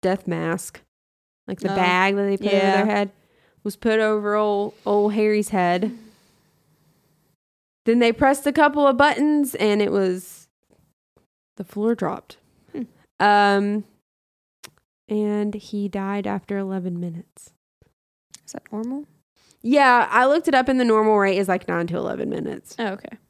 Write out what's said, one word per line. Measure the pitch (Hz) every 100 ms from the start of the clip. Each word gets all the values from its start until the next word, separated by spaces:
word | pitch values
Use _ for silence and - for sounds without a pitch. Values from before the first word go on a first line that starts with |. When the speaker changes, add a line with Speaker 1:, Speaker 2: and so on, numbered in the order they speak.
Speaker 1:
death | 185 196 -
mask, | 165 165 175 - - _ _ _ _ _ _ -
like, | 196
the | 190
Speaker 2:
Oh. | 190
Speaker 1:
bag | 180 180 190 196
that |
they | 202 196
put | 202
over | 196
Speaker 2:
Yeah. | 190 190
Speaker 1:
their | 214 208
head, | 202 _ _ _ _ _
was | 208 -
put | 233 220
over | 214 214 208 208
old, | 214 202 208 - -
old | 208 208
Harry's | 214 214 214 208
head. | 202 175 180 214 240 - _ _ _ _ _ _ _ _ _ _ _ _ _ _ _ _ _ -
Then | 233
they | 233
pressed | 226 269 285 285
a |
couple | 294 294 294 285
of | 254
buttons, | 285 - 294 302 277 -
and | 214 208
it | 202
was, | 190 190 185 185 - _ _ _ _ _ _ _ _ _ _ _ _
the |
floor | 190 202 214 233
dropped. | - - _ - _ _ _
Speaker 2:
Hmm. | 302 240 _ _ _
Speaker 1:
Um, | 202 208 202 202 202 208 208 _ _ _ _ _ _ _ - _ _ _ _
and | 208 208 208 208 208
he | - 208 202
died | 196 196 202 202
after | 202 - 202
eleven | 196 190 180 175
minutes. | 175 165 - - - _ _ _ _ _ _ _ _ - -
Speaker 2:
Is |
that | - _
normal? | 208 226 269 294 _ _ _ _ _
Speaker 1:
Yeah, | 226 285 269 247 -
I | 226 262
looked | 302 330
it | 269
up, | 254
and | 262
the | 240
normal | 220 214 208
rate | 196 190
is, | 196
like, | 185 -
nine | 170 170
to | 165
eleven | - - -
minutes. | - - - - -
Speaker 2:
Oh, | 220
okay. | 196 - - _